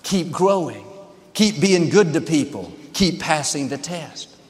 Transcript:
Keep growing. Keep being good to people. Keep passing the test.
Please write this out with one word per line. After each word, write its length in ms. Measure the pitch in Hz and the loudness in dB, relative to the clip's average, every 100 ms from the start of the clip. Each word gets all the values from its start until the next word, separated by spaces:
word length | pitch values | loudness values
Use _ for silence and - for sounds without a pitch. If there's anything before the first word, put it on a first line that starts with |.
Keep 300 | - 190 170 | -2 -2 -2
growing. 500 | 139 190 196 151 104 - - - - - | 2 2 2 -2 -8 -16 -20 -20 -20 -12
Keep 280 | - 214 143 | 0 0 2
being 280 | 190 180 156 | 4 4 4
good 220 | 175 180 | 4 4
to 60 | 151 | 0
people. 520 | - 156 131 107 87 - - | 0 0 0 -6 -14 -18 -12
Keep 280 | - 190 - | 0 0 0
passing 480 | - 156 139 147 135 | -2 -2 -2 -4 -6
the 80 | 139 | -6
test. 500 | 165 175 139 - - - | -8 -12 -12 -18 -20 -20